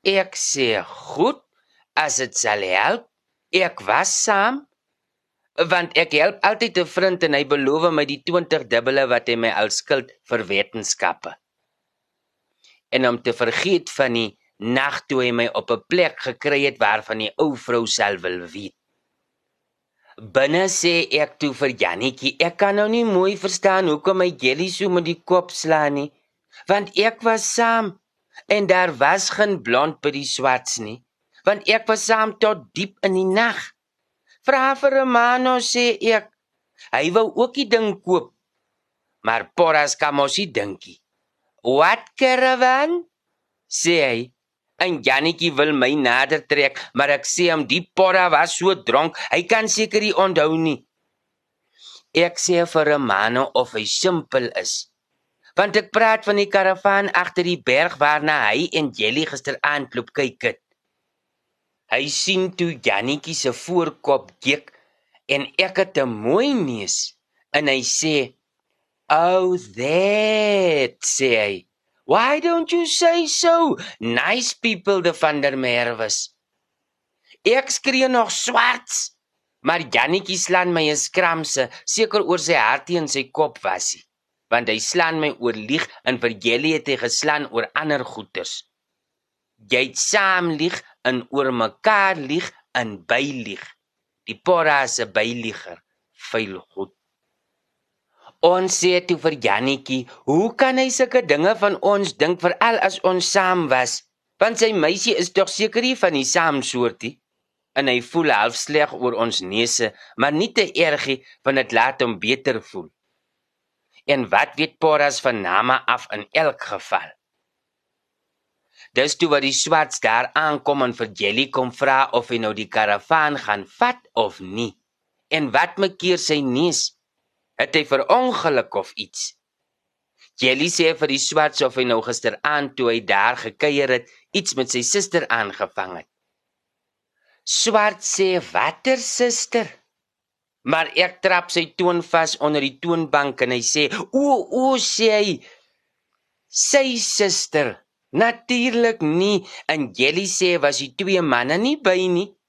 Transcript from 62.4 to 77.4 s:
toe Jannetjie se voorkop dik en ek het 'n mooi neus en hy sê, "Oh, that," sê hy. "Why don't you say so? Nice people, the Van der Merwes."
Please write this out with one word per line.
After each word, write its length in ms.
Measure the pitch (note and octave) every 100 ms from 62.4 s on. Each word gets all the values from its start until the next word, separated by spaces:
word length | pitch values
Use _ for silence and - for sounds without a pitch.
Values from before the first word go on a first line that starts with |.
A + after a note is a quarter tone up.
| F#3+ F#3
toe 220 | F3 C#3
Jannetjie 580 | A2+ G2+ A#2+ D3 - D#3+
se 160 | C3+
voorkop 800 | A#2 - F3 D#3+ - - C3+ - _
dik 320 | B2+ C#3+ - _ _ _ _ _ -
en 220 | C#3 C#3 -
ek 200 | F#3 F#3
het 200 | F#3 D3+
'n 120 | C3
mooi 440 | G#2+ A2+ F3+ C#4
neus 640 | C4 D3 A#2 F#2 - - _ _ _ _
en 160 | - D3
hy 140 | C3+
sê, 360 | A#2 - D#3+ D3 A#2+ _ _ _ _ _ _ _ _
"Oh, 480 | D3+ F3 F#3 F#3 F3+
that," 1400 | G#2 A2 C3+ E3+ G3 G#3 G#3+ G#3+ G#3+ G3+ F3+ D3 B2 _
sê 280 | - - C3 A2+ G#2
hy. 220 | F#2+ _ _ _ _ -
"Why 320 | F3 A#3+ D4+
don't 320 | E4+ E4+ E4
you 140 | F4 E4+
say 420 | - E4+ E4+ D#4
so? 480 | - E4+ E4+ D#4+ - - -
Nice 540 | A2+ A#2+ D3+ A#3+ A#3+
people, 480 | - A#3 G3 G3 F#3+
the 120 | E3+
Van 280 | E3 D#3 D3
der 160 | C#3 C3+
Merwes." 760 | B2+ A#2+ A#2+ A2+ A2 - - _ _ _ _ _ _ _ _ _ _ -